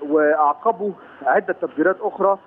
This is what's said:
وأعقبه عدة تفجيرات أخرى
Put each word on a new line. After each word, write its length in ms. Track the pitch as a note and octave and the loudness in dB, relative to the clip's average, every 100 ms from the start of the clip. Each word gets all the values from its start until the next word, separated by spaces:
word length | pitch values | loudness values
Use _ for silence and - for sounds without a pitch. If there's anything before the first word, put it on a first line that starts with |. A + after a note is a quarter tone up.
| C#3+ | -2
وأعقبه 840 | D#3 D3+ D#3 D3 - A3+ F3+ G#3 F3 - - - | 2 2 2 2 0 -2 -2 -4 -8 -14 -6 0
عدة 260 | F3+ - - | 0 0 -4
تفجيرات 340 | E3 - E3 F#3+ | -6 -2 0 0
أخرى 380 | G#3 - G3 G3 | -4 -2 0 0